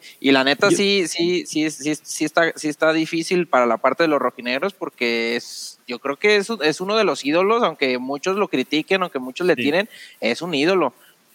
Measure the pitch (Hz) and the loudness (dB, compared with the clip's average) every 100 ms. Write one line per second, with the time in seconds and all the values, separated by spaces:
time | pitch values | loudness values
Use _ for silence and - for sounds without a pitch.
0 | - - 135 135 135 143 202 170 202 202 | -6 -4 2 4 2 2 2 2 2 2
1 | 160 165 170 180 - 156 156 147 143 151 | 0 -2 0 0 -2 -2 -4 -4 -6 -6
2 | - - 151 170 165 - 151 143 160 160 | -8 -6 -2 2 0 0 -6 0 0 2
3 | 160 170 160 180 170 127 120 113 131 127 | 0 -4 -2 0 2 2 4 2 0 2
4 | 165 143 123 - 123 131 190 - 156 - | 2 2 0 -4 -4 -2 -4 -6 -10 -4
5 | 120 117 117 117 - - - - - 120 | -2 0 -2 -4 -6 -14 -14 -16 -14 -8
6 | 135 143 208 208 196 226 151 151 185 220 | -6 0 2 2 0 -2 -2 0 -2 0
7 | 196 - 135 160 190 233 196 156 135 127 | 2 0 0 2 2 2 0 0 0 0
8 | 127 143 185 196 190 139 123 151 151 190 | -4 -6 -2 -2 -2 -2 -2 -2 0 0
9 | 180 135 127 - 180 139 127 170 220 - | 0 -6 -8 -2 0 2 2 0 -2 -10
10 | - - 113 120 170 143 160 190 135 - | -20 -6 -4 -2 -2 0 2 2 0 -4
11 | _ _ _ | _ _ _